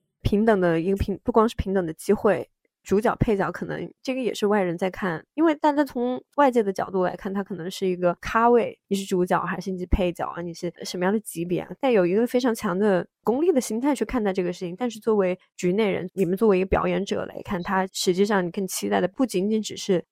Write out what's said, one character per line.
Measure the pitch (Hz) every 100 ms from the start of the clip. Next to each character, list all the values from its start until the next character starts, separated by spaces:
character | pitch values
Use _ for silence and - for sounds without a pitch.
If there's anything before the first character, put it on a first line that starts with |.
| _ _
平 | - 202
等 | 226 202
的 | 180 165
一 | 170
个 | 196
平-， | - 190
不 | -
光 | 226 220
是 | -
平 | 196
等 | 190
的 | 170
机 | 165 -
会， | 208 214 156 - _ _ _
主 | - 196
角 | 226 -
配 | - 202
角 | 165
可 | - 165
能 | 151 175 -
这 | -
个 | 254
也 | 233
是 | - 208
外 | 208
人 | 185 165
在 | 190
看， | 180 190 160 -
因 | -
为 | 320 302
大 | 311
家 | 285
从 | 277 247 247 254 - -
外 | 277
界 | 240
的 | 202
角 | 190 -
度 | 190
来 | 180 185
看， | 202
他 | 196
可 | 196 180
能 | 170
是 | -
一 | 190 180
个 | 175 -
咖 | - 226 233
位， | 240 - - _
你 |
是 | 196
主 | 196 185 180
角 | 175
还 | 180 180
是 | 190
你 | 185
是 | 175
配 | - 180
角 | 170 -
啊， | -
你 | 175
是 | 165 175 -
什 | - 180
么 |
样 | 180
的 | 214
级 | - 165
别 | 175 165
啊？ | 160 185
带 | 269
有 | 226 175
一 |
个 | 196
非 | 240 247
常 | 254
强 | 226 208 180
的 | 214 185 - _
功 | - 247
利 | 349
的 | 285
心 | - 220
态 | 277
去 | 269
看 | 214 254
待 | 208
这 | 185
个 | 175
事 | 180
情， | 175 180
但 | 247
是 | 220
作 | 226 214
为 | 185 185 _ -
局 | 180
内 | 196 214
人， | 175 185
你 | 180
们 | 170 185
作 | 226
为 | 185
一 |
个 | 185
表 | 160 175
演 | 180
者 | 196 202
来 | - -
看， | - 196
他 | 180 196 190
实 | - -
际 | 180
上 | 202 202 175
你 |
更 | 202 190
期 | - 202
待 | 196
的 | 185
不 | - 254
仅 | 180 202
仅 | 220
只 | 208 -
是 | - 180 -